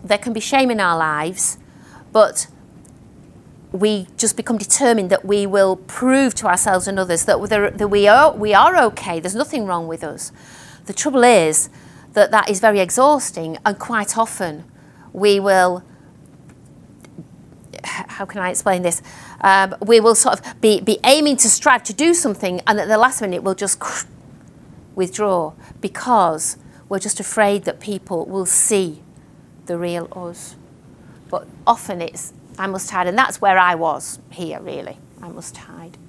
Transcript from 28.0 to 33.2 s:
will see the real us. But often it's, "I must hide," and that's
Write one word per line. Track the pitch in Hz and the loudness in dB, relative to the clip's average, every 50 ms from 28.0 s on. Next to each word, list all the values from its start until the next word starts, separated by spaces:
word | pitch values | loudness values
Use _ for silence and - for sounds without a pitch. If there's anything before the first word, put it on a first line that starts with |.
| - - 180 160 - | -8 -8 -8 -8 -6
will | - 190 196 185 | -6 -6 -6 -2
see | 185 - - - - 226 196 190 170 151 - - - - - - - - - - _ - - - | 0 0 0 2 2 2 0 0 -2 -6 -12 -20 -20 -20 -20 -20 -20 -20 -20 -20 _ -20 -20 -10
the | - 175 170 | -8 -6 -6
real | 175 175 170 170 170 - - | -4 -6 -6 -6 -8 -10 -14
us. | 185 180 170 175 - - - - - - _ - _ _ - - _ - - - - - - | -14 -14 -14 -14 -16 -18 -20 -20 -20 -20 _ -20 _ _ -20 -20 _ -20 -20 -20 -20 -12 -8
But | - - - - - - - | -8 -8 -8 -10 -20 -2 0
often | - 233 - - - 196 175 | 0 0 0 -4 -10 -10 -8
it's, | 170 - - - - - - - - - - - | -10 -10 -12 -14 -16 -16 -18 -20 -20 -20 -12 -8
"I | 190 | -8
must | 190 185 185 - - | -8 -6 -8 -10 -8
hide," | - 185 180 | -4 -4 -4
and | 180 185 | -2 0
that's | 233 | 0